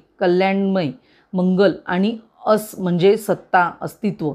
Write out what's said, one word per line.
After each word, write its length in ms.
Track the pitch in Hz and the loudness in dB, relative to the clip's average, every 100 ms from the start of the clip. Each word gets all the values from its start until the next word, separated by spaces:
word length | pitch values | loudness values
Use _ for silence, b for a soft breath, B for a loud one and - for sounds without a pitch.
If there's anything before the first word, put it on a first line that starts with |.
| _ _ | _ _
कल्याणमय, 720 | 185 180 190 196 196 190 151 - b b b | 0 2 2 0 0 0 -2 -6 b b b
मंगल 400 | 185 185 185 196 - - | -2 0 2 2 0 -4
आणि 320 | 180 196 233 - _ - | -2 -2 -4 -12 _ -2
अस 280 | 214 214 - | -2 -2 -6
म्हणजे 380 | 185 175 190 220 | -2 2 4 2
सत्ता, 560 | 220 175 - 185 175 - | 0 -6 0 0 0 -2
अस्तित्व. 500 | 156 - 208 160 156 | -10 -6 -6 -4 -6